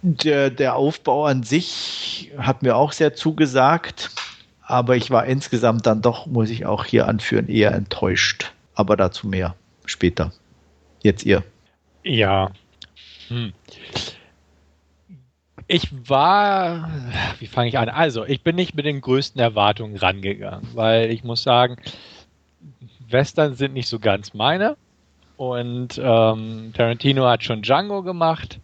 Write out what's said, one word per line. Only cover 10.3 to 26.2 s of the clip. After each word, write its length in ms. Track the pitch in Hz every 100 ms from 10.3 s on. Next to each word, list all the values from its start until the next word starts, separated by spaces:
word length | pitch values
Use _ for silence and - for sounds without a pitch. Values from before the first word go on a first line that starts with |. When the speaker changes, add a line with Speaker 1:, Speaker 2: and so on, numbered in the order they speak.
| - _ _ _ _ _ _
Speaker 1:
Jetzt 240 | 107 92 -
ihr. 180 | 95 - _ _ _ _ _
Speaker 2:
Ja. 480 | 190 123 101 98 95 - _ _ - - - - -
Hm. 260 | 120 113 92 _ - - - - - _ _ _ _ _ _ _ _ _ 160 _ _ _ - -
Ich 200 | 180 - 135 120
war, 800 | 135 156 202 208 196 180 170 160 156 123 98 - -
wie 80 | 110
fange 200 | - 120
ich 100 | 123
an? 120 | 113
Also, 360 | 143 165 113 107
ich 160 | 143
bin 140 | - 170
nicht 180 | 180
mit 120 | 151 147
den 160 | 139
größten 400 | 127 127 139 -
Erwartungen 560 | 117 107 104 104 110 101
rangegangen, 720 | 92 98 95 101 98 98 113
weil 380 | 117 113 113 113
ich 140 | 113 117
muss 180 | 117
sagen, 340 | - 120 123 123 - - - - - _ _ _ 156 - 123 _ 117
Western 460 | 123 143 - 151 123
sind 180 | 139
nicht 160 | 135 120
so 100 | 117
ganz 340 | 104 98 101
meine. 440 | 101 117 175 214 294 _ _ _ _ _ _
Und, 640 | 127 123 120 123 123 -
ähm, 720 | 127 113